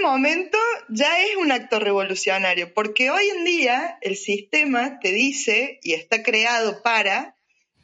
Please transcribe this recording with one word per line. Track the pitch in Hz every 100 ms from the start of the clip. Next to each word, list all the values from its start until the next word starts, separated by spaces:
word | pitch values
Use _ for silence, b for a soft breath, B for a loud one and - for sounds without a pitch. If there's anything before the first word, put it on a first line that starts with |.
momento | 349 262 285 339 370 427 466 453 -
ya | 220 294 339
es | 403 403
un | 311
acto | 247 - 214
revolucionario, | 208 196 196 190 208 190 185 180 175
porque | - 214 214 254
hoy | 349 403
en | 370
día | 339 339 254 254 339 339
el | 196 190
sistema | - 202 - 302 294 247 262 269
te | 190
dice, | 202 269 277 - 214 277 -
y | 165
está | 160 - 220
creado | 220 220 226 233 220 208
para, | 233 226 196 220 294 - _ _ _ _